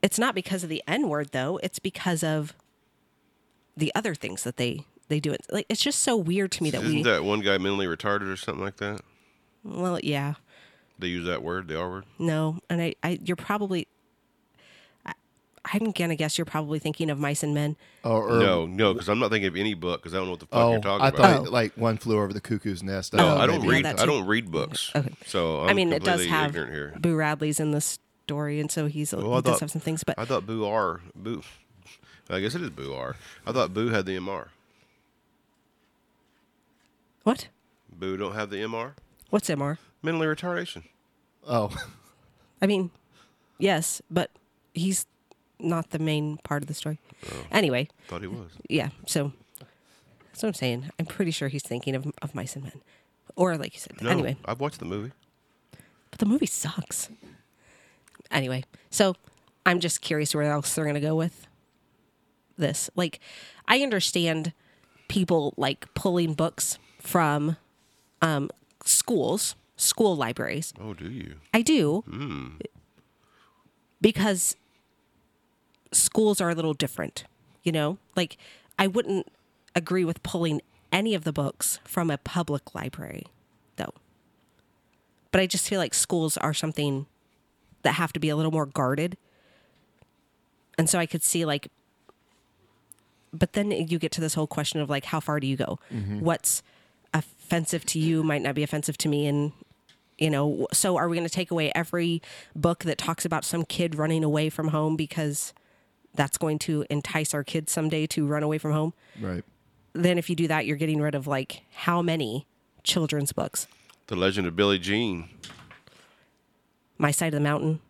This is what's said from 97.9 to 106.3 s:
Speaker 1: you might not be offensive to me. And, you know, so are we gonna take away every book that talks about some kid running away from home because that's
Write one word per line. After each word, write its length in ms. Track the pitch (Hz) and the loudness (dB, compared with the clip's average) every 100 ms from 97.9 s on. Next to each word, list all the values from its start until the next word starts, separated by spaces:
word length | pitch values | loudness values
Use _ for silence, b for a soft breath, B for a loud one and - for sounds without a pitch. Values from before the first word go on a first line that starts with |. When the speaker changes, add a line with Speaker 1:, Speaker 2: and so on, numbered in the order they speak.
| 165 | 0
Speaker 1:
you 240 | 156 160 | 2 2
might 180 | 156 147 | 2 0
not 140 | 135 139 | 0 0
be 80 | |
offensive 340 | 147 151 147 147 | -2 -2 -4 -2
to 100 | 151 | 0
me. 160 | 147 147 | 2 2
And, 240 | 147 147 - - _ _ _ _ - | 2 0 -4 -20 _ _ _ _ 0
you 100 | 160 | 2
know, 380 | 143 147 - 131 | 2 2 0 0
so 260 | - 202 180 | 2 2 2
are 120 | 170 | 2
we 80 | 170 | 0
gonna 120 | 170 | -2
take 200 | - 180 | -2 -2
away 200 | 170 151 | 0 0
every 480 | - 170 175 170 170 B B B - | 0 -2 0 0 0 B B B 0
book 280 | 165 170 | 2 2
that 140 | 170 147 | -2 -2
talks 260 | - 165 170 | -2 -2 0
about 180 | 160 | -2
some 220 | - 170 160 | 0 -2 -2
kid 300 | - 170 151 | 0 0 2
running 280 | 156 160 | 2 2
away 260 | 156 151 156 | 4 2 2
from 180 | - 156 | 0 0
home 260 | 151 156 156 | 2 2 0
because 560 | 151 - 151 143 - - b b b _ _ | -2 -2 -2 -2 -6 -10 b b b _ _
that's 240 | - 139 | 0 0